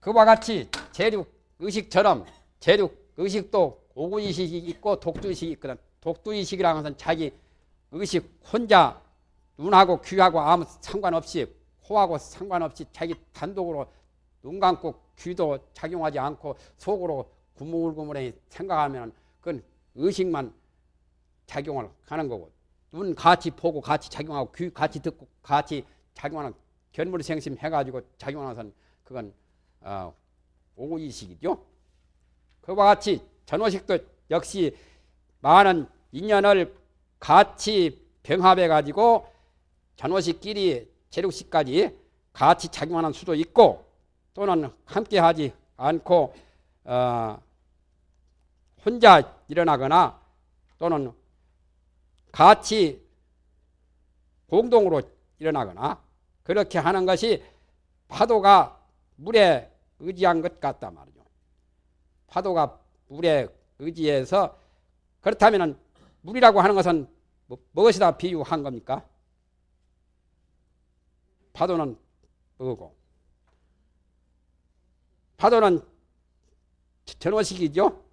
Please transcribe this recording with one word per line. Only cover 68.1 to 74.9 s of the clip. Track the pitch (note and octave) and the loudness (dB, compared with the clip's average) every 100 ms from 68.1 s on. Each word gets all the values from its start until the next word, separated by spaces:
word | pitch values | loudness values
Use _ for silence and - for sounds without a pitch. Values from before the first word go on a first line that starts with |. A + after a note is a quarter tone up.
| D#3 | 0
비유한 | F3 E3+ C#3 D#3+ | -4 -6 -4 -6
겁니까? | C#3+ B2 - C3 - _ _ _ _ _ _ _ _ _ _ _ _ _ _ _ _ _ _ _ _ _ _ _ _ | -6 -12 -8 -10 -10 _ _ _ _ _ _ _ _ _ _ _ _ _ _ _ _ _ _ _ _ _ _ _ _
파도는 | - F3 E3+ D3 A2 _ _ _ _ _ _ | -6 -2 -2 -4 -10 _ _ _ _ _ _
뭐고? | C3 A2+ E2+ _ _ _ _ _ _ _ _ _ _ _ _ _ _ _ _ _ _ _ _ | -10 -10 -14 _ _ _ _ _ _ _ _ _ _ _ _ _ _ _ _ _ _ _ _